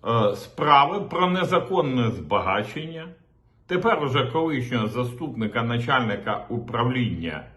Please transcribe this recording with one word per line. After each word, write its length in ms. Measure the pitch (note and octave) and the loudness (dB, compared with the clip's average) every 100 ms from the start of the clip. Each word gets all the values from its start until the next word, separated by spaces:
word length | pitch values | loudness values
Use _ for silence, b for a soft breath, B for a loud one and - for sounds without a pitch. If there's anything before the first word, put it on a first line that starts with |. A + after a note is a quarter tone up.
| G2+ | 2
е, 280 | A2+ G#2 G2+ | 2 2 0
справи 640 | - - D3 C#3+ C#3 - | -8 -4 6 8 8 2
про 300 | - E3 F3+ | -4 0 2
незаконне 800 | F#3 F3 F3 - F#3 D3+ B2+ A2+ | 2 2 0 2 0 2 2 0
збагачення 960 | G2+ D2+ G2 F#2 G2 G#2+ D#3 D#3+ D#3+ D#3+ - _ _ _ _ _ | -2 -2 0 2 -2 -2 -8 -10 -12 -14 -18 _ _ _ _ _
тепер 360 | F3+ A3 F#3+ | 0 2 2
уже 220 | C#3+ B2 B2+ | 2 0 0
колишнього 640 | D#3+ E3 C#3+ A#2+ A#2+ G#2+ | 0 0 -2 -2 -2 -2
заступника 760 | B2 B2 - D#3+ B2 G#2+ A#2 | -2 -4 -4 -10 -6 -4 -2
начальника 840 | A#2 A#2+ A#2+ C3 A2+ G2+ - G2+ - | -2 -2 0 0 0 -4 -4 -6 -4
управління 960 | - - A2+ A#2+ B2+ A#2+ E2+ E2 D2+ B1+ | -8 -6 -2 0 0 -2 -2 -6 -8 -12